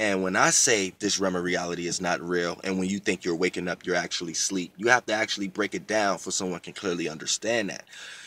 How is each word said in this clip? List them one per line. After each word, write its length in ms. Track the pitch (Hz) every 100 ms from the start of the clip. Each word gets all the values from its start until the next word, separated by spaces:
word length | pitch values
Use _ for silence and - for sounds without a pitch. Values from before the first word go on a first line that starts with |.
And 220 | 107 95
when 120 | 92 101
I 140 | 147
say 440 | 160 - 110 95 -
this 220 | 104 92
realm 160 | 95 90
of 80 |
reality 420 | 87 87 87 85 85
is 160 | 82
not 260 | 87 80 85
real, 320 | 90 87 87
and 160 | 95 95
when 100 | 92
you 80 | 98
think 260 | - 92
you're 120 | 90 82
waking 320 | 90 92 90
up, 180 | 82 87
you're 100 | 87
actually 360 | 87 - 85
asleep, 420 | 78 - 95 87 -
you 120 | 110
have 180 | 123 -
to 80 |
actually 340 | 110 110 - 98
break 280 | 95 101 95
it 100 | -
down 320 | 107 101 85
for 140 | -
someone 280 | - 92 82
can 140 | -
clearly 340 | - 98 87 82
understand 600 | 78 73 - 107 117 98
that. 140 | - - - - -